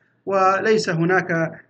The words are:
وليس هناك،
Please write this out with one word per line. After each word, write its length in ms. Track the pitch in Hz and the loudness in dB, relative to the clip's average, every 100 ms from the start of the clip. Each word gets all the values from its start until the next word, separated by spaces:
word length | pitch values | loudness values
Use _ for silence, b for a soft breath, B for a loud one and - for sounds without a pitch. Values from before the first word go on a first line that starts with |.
| _ _ - | _ _ -4
وليس 640 | 196 190 190 220 220 - | 0 2 2 0 0 0
هناك، 720 | 160 170 185 175 165 160 - | -2 0 0 0 -2 -4 -8